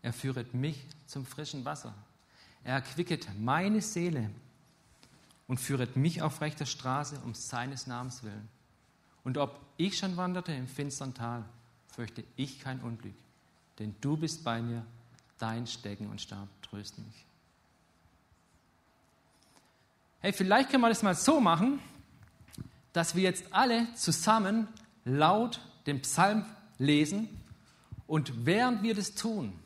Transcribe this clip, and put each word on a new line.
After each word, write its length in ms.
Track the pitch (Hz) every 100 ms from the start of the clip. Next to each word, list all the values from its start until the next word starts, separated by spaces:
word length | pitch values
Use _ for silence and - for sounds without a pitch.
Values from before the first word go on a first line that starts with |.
Er 140 | 123
führet 400 | 120 135 131 120
mich 320 | 123 143 160 - - -
zum 200 | 139 131
frischen 400 | - 151 143 131
Wasser. 280 | 147 120 101 104 _ _ _ - -
Er 80 | 120
erquicket 560 | 131 131 156 170 160 - 101
meine 440 | 113 147 190 214
Seele 480 | - 175 175 151 107 104 - _ _ _ _ _ - - _ _ _
und 140 | 127
führet 340 | - 139 123
mich 280 | - 151 170
auf 180 | 156 -
rechter 240 | 156 151
Straße 560 | 139 - 127 131 143 143
um 140 | 123
seines 520 | 110 - 123 123 135 -
Namens 360 | 120 127 127
willen. 260 | 110 104 107 _ _ _ _ _ _ _
Und 120 | 127 131
ob 240 | 139 - - _
ich 220 | 180 -
schon 180 | 196 180
wanderte 360 | 180 180 175
im 160 | 143 127
finstern 440 | - 143 135 135
Tal, 320 | 127 117 120 107 - _ _ _
fürchte 300 | - 117 - 113 -
ich 240 | 131 -
kein 200 | 135 131
Unglück, 340 | 123 113 101 98 _ _ _ _ _ -
denn 160 | 107 101
du 160 | 139 156
bist 280 | 160 -
bei 180 | - 117
mir, 240 | 117 117 113 - - - _ _
dein 280 | 113 113 120
Stecken 420 | - 104 101 104
und 120 | 104
Stab 280 | - 101 101 -
trösten 420 | - 101 104 -
mich.“ 220 | 110 110 - _ _ _ _ _ _ _ _ _ _ _ _ _ _ _ _ _ _ _ _ _ _ - _ _ _ _ _ _
Hey, 120 | -
vielleicht 380 | 196 190 214 262
können 120 | 269
wir 60 | 233
das 140 | 220
mal 140 | 208 170
so 240 | - 311
machen, 400 | 208 165 226 277 - - - - - _ - - - - _
dass 240 | 170 165 175
wir 80 |
jetzt 280 | 185 180 -
alle 400 | 196 247 233 233
zusammen 720 | - - - - 220 190 220 214 - - _
laut 560 | - 139 156 208 233 - - - -
den 140 | -
Psalm 440 | - - 190 214 - - - -
lesen 500 | 135 147 151 196 220 - - - - _ _ - -
und 400 | 156 131 120 120
während 360 | 196 254 240
wir 120 | 220
das 220 | 214 202 -
tun 420 | 226 220 120 87